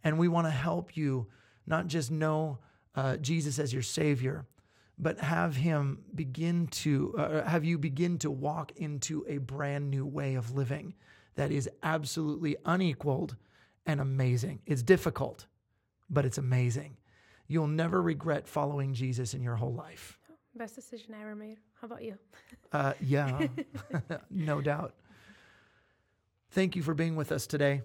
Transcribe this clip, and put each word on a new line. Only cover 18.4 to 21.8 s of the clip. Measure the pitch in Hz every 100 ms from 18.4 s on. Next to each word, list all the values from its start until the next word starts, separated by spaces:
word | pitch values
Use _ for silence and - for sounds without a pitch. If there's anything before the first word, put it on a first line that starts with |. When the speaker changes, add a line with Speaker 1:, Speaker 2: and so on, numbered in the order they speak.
| -
Speaker 1:
following | - 143 143 135
Jesus | 123 131 123 117
in | 135
your | 120 117
whole | 120
life. | 117 - - - - - - _
Speaker 2:
Best | 240 226 -
decision | - 233 220 214
I |
ever | 214 214
made. | 214 220 _
How | _